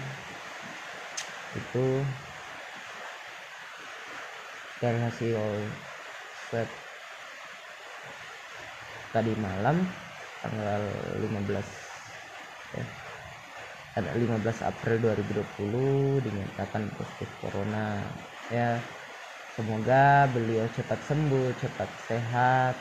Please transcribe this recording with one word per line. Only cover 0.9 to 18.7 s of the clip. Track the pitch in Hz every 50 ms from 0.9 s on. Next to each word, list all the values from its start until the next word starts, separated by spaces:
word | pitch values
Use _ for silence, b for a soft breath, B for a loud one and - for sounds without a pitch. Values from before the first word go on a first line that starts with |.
| - - - - - - - - - - - - -
itu | 110 - - - 123 131 131 131 135 139 135 131 - - - - - - - - - - - - - - - - - - - - - - - - - - - - - - - - - - - - - - - - - - - - - - - - - - - -
dari | - 123 120 117 117
hasil | 120 117 117 - 120 117 113 107 107 107 104 107 104 107 - - - - - - - - - - - - - - - -
swab | 120 117 110 - - - - - - - - - - - - - - - - - - - - - - - - - - - - - - - - - - - - - - - - - - - - - - - - - -
tadi | 113 110 113 110 107
malam | 107 95 92 95 107 131 160 180 185 185 - - - - - - - - - - -
tanggal | 107 110 107 104 101 104 104 104 98 - - - - - - 107
lima | 104 110 101 98 104
belas, | 101 98 101 - - - - - - - - - - - - - - - - - - - - - -
ya, | - 120 - - - - - - - - - - - - - - - - - - - - - -
ada | 113 95 78 76 117
lima | 120 113 113 107 101
belas | 113 113 -
April | - 92 - - - 113 113 113
dua | 117 110 104
ribu | 104 101 101
dua | 101 104 98 - -
puluh | - 101 104 113 123 135 139 139 139 139 139 139 139
dinyatakan | 131 107 98 98 92 - - - 98 - - 110 107 98 - -
positif | 101 - - - 98 - - -
corona. | - - - 98 101 107 107 107 107 107 104 101 101 - - - - - - - - -
Ya, | 113 120 120 120